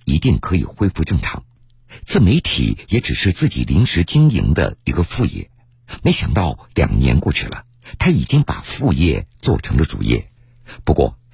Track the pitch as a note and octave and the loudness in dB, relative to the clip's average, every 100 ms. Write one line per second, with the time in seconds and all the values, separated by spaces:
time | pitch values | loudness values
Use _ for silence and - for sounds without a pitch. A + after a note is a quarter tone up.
0 | - D2+ C3 - - F2+ - - G2 - | -2 0 2 0 0 -2 -2 -2 -2 -2
1 | D#2+ - - - - _ _ _ _ - | -2 -2 -2 -10 -16 _ _ _ _ -20
2 | - F#3 F#2+ D#3+ - - A1+ G1+ - A2+ | -4 2 4 4 0 -2 -2 -2 -2 -2
3 | - - G2 - D#3 B1+ - C2+ B2+ F2 | -2 -2 -2 0 -2 -2 0 2 2 0
4 | E2+ D3+ D3+ G#2+ G1+ - A1+ - - D2+ | 0 4 4 4 0 2 0 -2 -6 -2
5 | E2+ - A2+ - - _ _ _ - - | -2 0 -2 -2 -12 _ _ _ -20 -4
6 | F3 - - - E2+ - - - - G#1 | -2 0 0 0 -2 -4 -6 -2 0 2
7 | C2 A#1+ - - - - - _ - - | 2 2 0 -4 -6 -12 -18 _ -20 -2
8 | F#3 C#3 - C#3+ C#3 - - - - C#2 | 2 2 2 0 0 -4 -8 -4 0 2
9 | E2+ G1+ - _ - - - - - G1+ | 2 0 -6 _ -2 -2 0 0 0 -2
10 | G1+ A#1 - _ _ _ - - - - | -2 -2 -4 _ _ _ -20 -8 -2 0
11 | C2 - _ | 0 -2 _